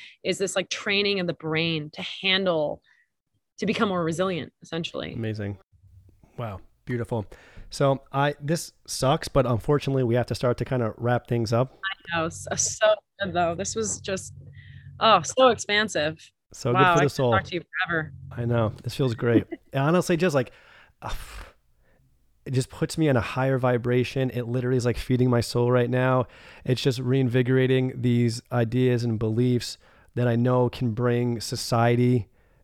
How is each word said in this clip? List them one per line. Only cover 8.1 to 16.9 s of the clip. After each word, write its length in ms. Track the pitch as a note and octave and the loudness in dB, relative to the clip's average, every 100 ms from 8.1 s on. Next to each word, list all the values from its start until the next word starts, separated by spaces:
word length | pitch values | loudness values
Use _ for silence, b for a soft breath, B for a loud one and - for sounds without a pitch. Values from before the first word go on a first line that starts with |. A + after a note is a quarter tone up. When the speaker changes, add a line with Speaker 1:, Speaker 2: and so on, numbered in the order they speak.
Speaker 2:
I, 240 | C#3 D3 D3 | -2 -2 -2
this 320 | C#3+ E3 - _ - | -4 -4 -4 _ -12
sucks, 400 | - C3 D#3 - | -2 0 0 0
but 180 | C#3+ B2 | 0 2
unfortunately 580 | A2+ - D3 - C3+ | 0 0 0 0 0
we 120 | B2 A#2+ | 2 0
have 100 | A#2 | 0
to 80 | A#2+ | -2
start 220 | B2 A#2+ | -2 -2
to 80 | A#2+ | -2
kinda 280 | B2+ A2 - | -2 -2 -2
wrap 300 | A#2 A#2+ - | -2 -2 0
things 260 | A#2+ A2 | -2 0
up. 240 | A#2 C3+ - | 0 0 -4
Speaker 1:
I 340 | - - - E3+ | -10 -10 -6 -4
know. 120 | E3 | -4
So, 260 | - - - | -8 -6 -2
so 400 | - - G#3+ G#3+ _ - | -2 2 2 2 _ -8
good 140 | G3 | -4
though. 220 | E3+ E3+ E3+ | 0 0 -2
This 200 | G3 A3 | -4 -4
was 240 | G#3 - | -4 -6
just, 340 | - F#3+ - - - B B B B - | -6 -6 -8 -18 -20 B B B B 0
oh, 220 | A3 G3 | 4 4
so 280 | D#3 - B3+ | 2 4 4
expansive. 680 | G#3+ - G#3 G#3+ E3+ D3+ D#3 - _ _ | 4 0 0 0 -2 -4 -6 -16 _ _
Speaker 2:
So 220 | - B2 | -6 0
Speaker 1:
Wow, 60 | D3 | 4
Speaker 2:
good 100 | |
for 100 | F#3 | 6